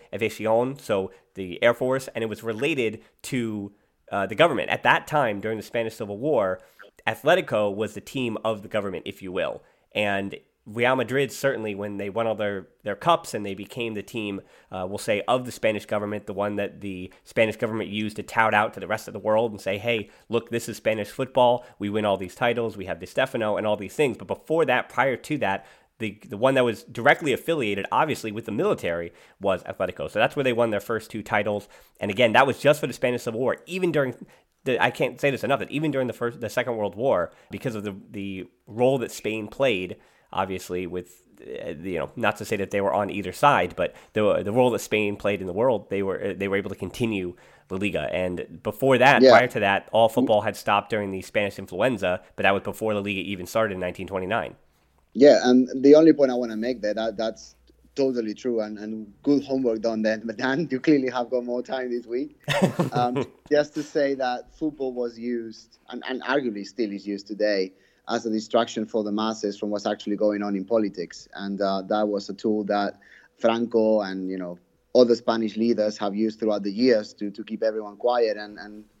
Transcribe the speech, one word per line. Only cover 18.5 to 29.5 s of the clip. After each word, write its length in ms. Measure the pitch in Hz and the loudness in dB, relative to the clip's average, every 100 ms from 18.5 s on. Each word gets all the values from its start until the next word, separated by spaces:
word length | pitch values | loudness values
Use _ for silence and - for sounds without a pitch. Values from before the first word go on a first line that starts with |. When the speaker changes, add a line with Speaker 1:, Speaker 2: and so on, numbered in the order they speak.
Speaker 1:
out 200 | 107 107 | 4 2
to 60 | 101 | -2
the 80 | 92 | -6
rest 220 | 110 - | -6 -6
of 40 | |
the 60 | 104 | -6
world 320 | 107 107 117 | 0 2 2
and 80 | 104 | -2
say, 180 | 95 101 | -6 -2
"Hey, 320 | 113 117 101 - - | -2 -2 -4 -14 -4
look, 220 | 113 - | -4 -2
this 180 | 117 - | -4 -6
is 80 | 104 | -4
Spanish 320 | 110 110 104 | -2 0 -4
football. 560 | - 131 - 123 120 - - | -6 -2 4 4 4 -2 -6
We 100 | 101 | -4
win 160 | 104 104 | 0 0
all 100 | 95 | 0
these 180 | 92 | -4
titles. 440 | - 120 117 113 98 | -2 0 0 -4 -6
We 80 | 92 | -8
have 160 | 85 | -8
Di 60 | 90 | -4
Stefano 500 | - 131 120 107 95 | -2 -2 -2 -2 0
and 100 | 107 | 0
all 80 | 104 | -2
these 180 | 98 | -4
things." 220 | - 147 101 | 0 0 -2
But 140 | 98 | -6
before 340 | 101 - 160 | -8 -2 0
that, 240 | 143 123 - | 2 2 0
prior 300 | - 135 117 | 0 0 0
to 200 | - 151 | -4 -2
that, 260 | 101 98 - - _ - | -2 -2 -6 -20 _ -8
the, 180 | 107 101 - | -8 -8 -12
the 80 | 101 | 0
one 160 | 127 | 4
that 100 | 135 | 4
was 200 | 123 104 | 2 0
directly 500 | - 117 123 - 151 | -8 2 4 4 2
affiliated, 520 | 123 - 165 107 98 98 | 0 0 0 0 -2 0
obviously, 400 | 117 156 131 113 | 0 0 -2 -6
with 140 | 104 110 | -6 -4
the 80 | |
military 580 | 107 196 170 90 85 85 - - _ | -2 0 0 -2 -4 -6 -12 -20 _
was 220 | 98 | 0